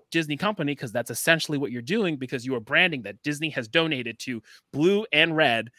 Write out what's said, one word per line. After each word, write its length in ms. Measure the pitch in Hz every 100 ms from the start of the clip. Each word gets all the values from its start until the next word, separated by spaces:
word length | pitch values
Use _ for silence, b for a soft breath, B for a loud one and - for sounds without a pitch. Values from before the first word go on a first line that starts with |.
| _
Disney 260 | 165 151 143
company, 380 | 214 208 143 143
'cause 160 | 113
that's 180 | 117 117
essentially 460 | 113 - 160 - 143
what 140 | 139
you're 100 | 120
doing, 340 | 117 220 185 143
because 280 | 127 131 123
you 80 | 123
are 40 |
branding 420 | 107 156 180 143
that 180 | 101 98
Disney 260 | 147 147 156
has 180 | 139 110
donated 520 | 165 165 135 117 110
to 220 | - 117 b b _
blue 340 | 135 170 202 220
and 240 | 151 165 156
red, 360 | 143 113 113